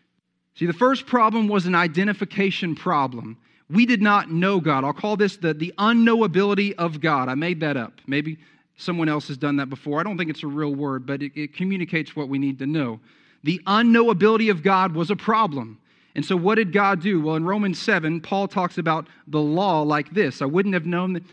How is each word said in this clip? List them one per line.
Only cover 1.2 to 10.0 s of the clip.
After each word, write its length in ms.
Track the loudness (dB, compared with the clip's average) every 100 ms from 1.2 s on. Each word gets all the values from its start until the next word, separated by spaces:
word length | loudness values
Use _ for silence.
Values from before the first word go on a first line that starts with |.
| 4 2 2
was 160 | 0 2
an 100 | 2
identification 1000 | 2 0 0 -2 -6 -2 -2 -2 -6
problem. 640 | -4 -2 0 0 -6 -14 -16 _ _ -2
We 160 | 2 4
did 160 | 4
not 300 | 4 2 2
know 300 | 0 2 2
God. 240 | 0 0 0
I'll 80 |
call 240 | -2 -2 0
this 180 | 0 0
the, 180 | -4
the 200 | -2 -6 -2
unknowability 960 | 2 4 6 4 2 2 2 2 0 -2
of 240 | -4 -2
God. 260 | 0 0 0
I 80 | -2
made 240 | -2 -2
that 160 | -2 -4
up. 240 | -6 -12 -6
Maybe 300 | -4 -4 -10 _ _ _ -12
someone 320 | -6 -2 0
else 180 | -2 -6
has 100 | -6
done 200 | -2 -2
that 120 | -4
before. 300 | -8 -6
I 40 | -4